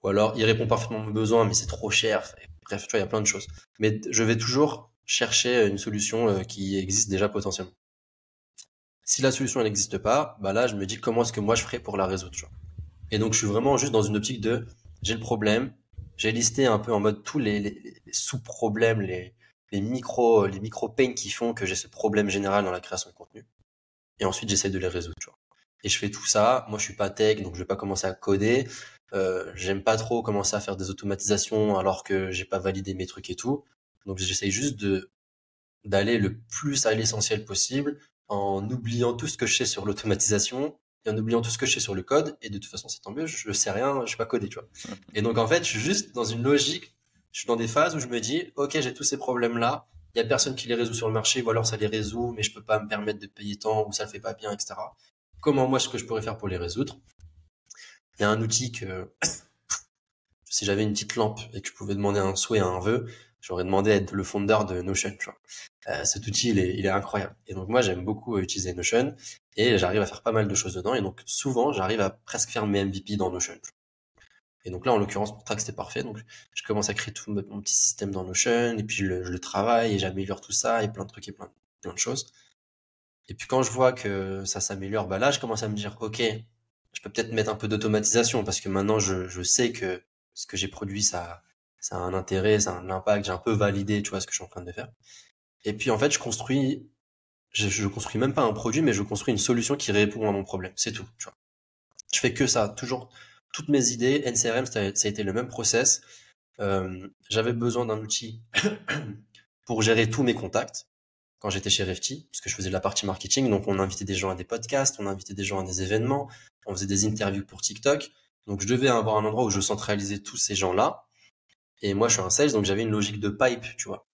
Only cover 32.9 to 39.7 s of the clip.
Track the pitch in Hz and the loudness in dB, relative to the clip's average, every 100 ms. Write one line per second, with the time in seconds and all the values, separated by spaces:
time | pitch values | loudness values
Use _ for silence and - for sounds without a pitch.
32.9 | 92 92 - - 90 117 143 - _ _ | -6 -6 -8 -10 -6 -2 -2 -4 _ _
33.9 | _ 98 95 92 98 101 98 139 104 101 | _ -8 -4 -2 0 0 0 0 0 0
34.9 | 95 - _ _ _ _ _ _ _ 104 | 0 -2 _ _ _ _ _ _ _ 0
35.9 | 98 101 117 101 - - - 147 135 113 | 2 4 4 2 -2 -12 -6 -2 2 2
36.9 | 110 113 113 - 107 - 98 - 135 143 | 2 0 0 0 -2 -2 -2 0 0 -2
37.9 | 147 _ _ _ 101 101 98 104 127 113 | -6 _ _ _ -4 0 -2 -2 -4 -2
38.9 | 120 120 120 156 - 117 - 123 | 0 0 0 -6 -2 0 2 0